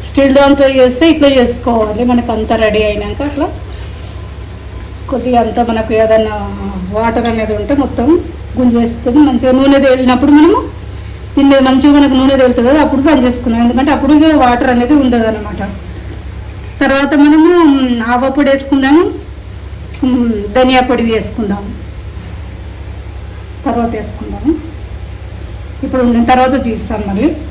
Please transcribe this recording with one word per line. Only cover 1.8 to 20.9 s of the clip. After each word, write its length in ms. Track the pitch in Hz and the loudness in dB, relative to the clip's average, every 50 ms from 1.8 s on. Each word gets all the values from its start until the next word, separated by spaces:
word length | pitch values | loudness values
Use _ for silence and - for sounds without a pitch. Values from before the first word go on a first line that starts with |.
| 214 214 208 214 247 247 | 0 0 -2 -2 0 0
మనకు 200 | 247 240 233 - 226 | 0 0 0 -2 -4
అంతా 200 | 214 214 - 233 220 220 | -4 -2 -2 0 0 0
రెడీ 180 | 214 214 214 214 | 0 0 0 0
అయినాక 340 | 208 208 202 208 208 - - 277 294 | 0 -2 -4 -6 -6 -6 -6 -6 -6
అట్లా 180 | - 277 311 - - - - - - - - - - - - - - - - - - - - - - - - - - - - - - - - - | -4 -4 -4 -4 -6 -10 -12 -12 -12 -12 -12 -12 -12 -14 -14 -14 -14 -14 -14 -14 -14 -14 -14 -14 -14 -14 -14 -14 -14 -12 -12 -12 -14 -14 -8 -6
కొద్దిగా 280 | 262 240 240 254 247 240 226 | -6 -4 -2 0 2 2 2
అంతా 180 | 220 202 233 240 233 | 0 0 -2 -2 -2
మనకు 220 | 226 220 214 - 220 220 220 | -2 -4 -2 -2 0 2 2
ఏదైనా 320 | 220 220 220 220 214 214 208 202 202 202 202 196 196 196 190 180 185 202 | 4 4 2 2 0 -4 -6 -6 -8 -8 -8 -8 -8 -8 -8 -8 -6 -4
వాటర్ 320 | 214 226 233 226 240 233 233 | -2 -2 -2 -2 -2 -2 -2
అనేది 240 | 226 220 214 214 214 208 | -2 -2 -2 -4 -4 -4
ఉంటే 160 | 208 190 - 277 262 | -2 -2 0 0 0
మొత్తం 260 | 240 - - 233 277 330 349 - - - - - - - - | -2 -2 -2 2 2 2 2 0 -6 -12 -14 -14 -8 -4 0
గుంజేస్తుంది. 600 | 254 247 233 233 233 233 - - - 262 240 302 294 285 | 0 2 2 2 0 0 -4 -4 -4 0 4 4 4 4
మంచిగా 240 | 254 240 262 254 262 262 | 2 0 2 2 2 4
నూనె 200 | 269 277 277 277 277 | 4 4 4 4 4
తేలినప్పుడు 480 | 262 254 262 262 247 254 247 294 294 285 302 | 4 2 4 2 2 2 2 4 4 6 6
మనము 200 | 302 339 415 494 - - - - - - - - - - - - - - - | 6 6 4 2 -2 -6 -10 -12 -14 -12 -12 -12 -12 -14 -14 -14 -14 -6 0
దీన్ని 200 | 285 277 277 277 269 262 262 | 2 4 4 4 4 4 4
మంచిగా 240 | 262 269 - 294 285 | 2 4 4 6 6
మనకు 180 | 294 285 269 262 254 | 6 4 4 2 2
నూనె 160 | 269 277 269 254 | 2 2 4 4
తేలుతుంది 280 | 247 247 240 247 233 247 | 2 2 2 2 2 2
కదా, 100 | 285 311 285 | 4 4 2
అప్పుడు 160 | - 277 254 269 | 2 0 2 2
బంద్ 180 | 320 302 254 240 | 2 4 4 2
చేసుకున్నాం, 360 | 254 240 - - 240 226 233 233 | 2 0 -2 -2 -2 0 2 2
ఎందుకంటే 260 | 233 - 254 277 311 277 | 2 2 2 2 2 0
అప్పుడు 180 | 240 285 269 302 302 | 0 2 4 4 6
ఇక 160 | 302 320 311 277 262 | 6 6 4 4 4
వాటర్ 260 | 247 240 233 - 247 247 | 4 2 2 2 2 2
అనేది 200 | 240 247 240 302 294 262 | 2 2 2 2 2 4
ఉండదు 240 | 247 233 233 220 220 | 2 2 2 0 0
అనమాట. 300 | 220 214 208 - 196 196 196 196 196 - - - - - - - - - - - - - - - - - - - - - 277 | -2 -4 -8 -8 -8 -8 -8 -8 -8 -12 -14 -14 -14 -14 -14 -14 -14 -14 -14 -12 -14 -12 -14 -14 -14 -14 -14 -14 -4 -2 0
తర్వాత 300 | 269 269 269 285 285 320 285 294 | 2 2 0 0 0 4 4 6
మనము 240 | 294 302 311 320 349 359 349 339 294 277 269 262 254 240 233 226 233 247 | 6 6 6 6 6 6 6 6 4 4 4 2 0 0 -2 0 0 0
ఆవ 160 | 247 262 269 269 | 0 0 0 0
పొడి 120 | 294 285 269 269 | 2 2 2 2
వేసుకుందాము, 500 | 269 - - 294 269 262 269 285 330 381 415 - - - - - - - - - - - - - - - - - - - | 0 0 0 0 0 2 4 4 4 4 2 -2 -8 -12 -14 -16 -16 -16 -16 -14 -14 -14 -14 -14 -14 -14 -14 -6 -4 -2
ఉమ్, 280 | 254 247 247 240 233 220 208 202 202 208 | 0 0 0 0 0 -2 -4 -4 -2 2
ధనియా 260 | 254 254 254 262 254 254 | 2 2 4 4 2 2
పొడి 140 | 254 | 2